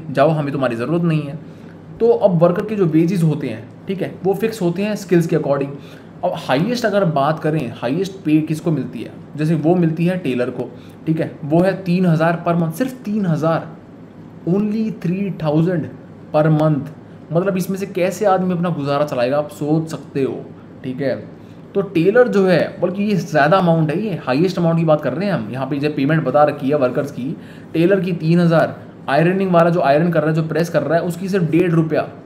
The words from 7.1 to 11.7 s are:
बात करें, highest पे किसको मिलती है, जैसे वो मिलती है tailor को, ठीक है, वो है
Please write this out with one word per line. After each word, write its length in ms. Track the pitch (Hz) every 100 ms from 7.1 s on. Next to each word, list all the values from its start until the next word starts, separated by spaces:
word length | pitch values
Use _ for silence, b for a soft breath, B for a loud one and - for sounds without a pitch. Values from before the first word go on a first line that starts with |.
बात 260 | 160 139 156
करें, 200 | 156 156 120 110
highest 360 | 123 156 190 - 151
पे 140 | 156
किसको 300 | 156 156 170
मिलती 300 | 147 117 113
है, 100 | - - - 147
जैसे 200 | 156 160
वो 180 | 151 180
मिलती 300 | 160 156 175
है 120 | 185
tailor 320 | 139 120 127
को, 200 | - 123 - B B -
ठीक 120 | 160
है, 120 | 147 - 143
वो 160 | 160
है 120 | 190